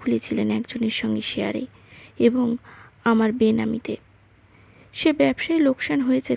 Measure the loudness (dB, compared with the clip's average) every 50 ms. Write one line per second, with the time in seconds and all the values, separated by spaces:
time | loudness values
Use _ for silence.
0 | 0 -2 -2 0 -2 -2 -2 -2 0 0 -2 -2 -4 -6 -6 -4 -4 -4 -4 -4
1 | -4 -4 -4 -4 -4 -6 -6 -4 -4 -4 -4 -6 -8 -10 -14 -20 -20 -20 -20 -20
2 | -20 -14 -4 2 2 4 4 4 0 0 -2 -4 -8 -14 -20 -20 -20 -20 _ _
3 | 0 2 2 4 2 2 2 2 2 2 2 2 0 -2 -4 -6 -6 -8 -10 -10
4 | _ _ _ _ _ _ _ _ _ _ _ _ -20 -20 -20 -20 -20 -18 -8 0
5 | 0 2 2 4 2 2 2 -2 -2 -2 2 2 4 2 2 0 -2 -2 -2 -2
6 | 0 2 0 0 0 -2 -4